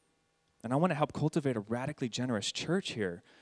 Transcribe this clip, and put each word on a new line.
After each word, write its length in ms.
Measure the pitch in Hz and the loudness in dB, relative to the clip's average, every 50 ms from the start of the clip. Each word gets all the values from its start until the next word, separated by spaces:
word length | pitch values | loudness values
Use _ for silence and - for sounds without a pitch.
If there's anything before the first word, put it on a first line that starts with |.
| _ _ _ _ _ _ _ _ _ _ _ _ - | _ _ _ _ _ _ _ _ _ _ _ _ -2
And 100 | 113 127 | 0 2
I 20 | |
want 160 | 143 175 185 | 4 4 4
to 40 | 156 | 4
help 160 | 143 151 - | 2 2 0
cultivate 440 | - - 147 156 - 170 139 135 123 | 2 0 0 2 2 2 2 2 0
a 60 | 110 | 0
radically 460 | 101 107 117 120 131 147 151 - 135 117 | -2 -2 -4 -2 -2 -4 -4 -4 -4 -4
generous 440 | - 123 123 131 120 101 - - | -2 -2 -2 0 0 0 0 -2
church 400 | - - - - 170 196 - - | -4 -4 -2 0 0 0 0 -2
here 320 | - 113 101 90 87 90 - - - - | -2 -2 -2 -2 -2 -4 -10 -18 -20 -20